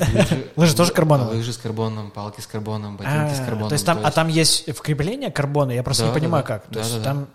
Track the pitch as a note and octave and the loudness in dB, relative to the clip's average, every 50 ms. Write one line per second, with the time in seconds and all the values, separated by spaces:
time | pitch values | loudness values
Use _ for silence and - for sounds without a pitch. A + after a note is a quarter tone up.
0 | F3 - - G#3+ F#3 - E3 C3 C3 - - - E3 E3 C#3 A2 F3 F3 - F#3 | 2 2 4 4 4 2 2 0 -2 -4 0 4 4 4 6 4 4 4 4 4
1 | D#3+ D#3 D3+ C#3 B2 A2+ A2+ A2+ A2+ B2 A#2 - - A#2 A2 A2+ A2 A2 A2 G#2+ | 4 6 4 4 4 2 0 -2 -2 -4 -6 -6 -6 -6 -4 -2 -2 -4 -4 -6
2 | G#2 G2+ - G#2 G2+ G#2+ G#2+ - - - - A2 G#2 G#2+ G#2+ G#2+ G#2 G#2 G2+ G2 | -8 -10 -10 -10 -10 -10 -10 -12 -12 -10 -8 -8 -6 -4 -6 -6 -6 -8 -10 -8
3 | G2 C3+ D3 D3+ D3+ D3+ C#3+ C3+ B2+ - A2+ G#2+ G#2+ G#2+ D3+ D3 - F3 E3 A2 | -4 -2 0 0 0 0 -2 -2 -4 -4 -4 -2 -2 0 0 0 2 2 0 2
4 | G#2+ D3+ - D#3+ D#3+ E3 D#3 E3 D#3+ - - - - - - - - D3+ D3+ C3+ | 2 0 2 2 2 2 4 4 4 4 2 0 -2 -6 -10 -6 -4 -2 -2 0
5 | D3 F3+ A#3 C#4 C4+ G#3 - - C#3 C#3 C#3+ D3 C#3+ B2+ A#2+ B2 B2 - C3 A#2 | -2 -2 -4 -4 -6 -4 -2 -2 -2 0 2 2 2 2 0 -2 -2 -2 0 0
6 | A2+ A2+ A#2+ D3+ D#3 E3 E3 D3 B2+ - A2+ G#2 - - - A2 A2 A2+ A#2+ A2+ | 2 2 2 2 0 2 0 0 0 -2 -4 -8 -8 -8 -6 -6 -4 -4 -4 -2
7 | G#2+ C3 C#3 C#3+ C#3+ - - | -2 -2 -2 -2 -4 -8 -8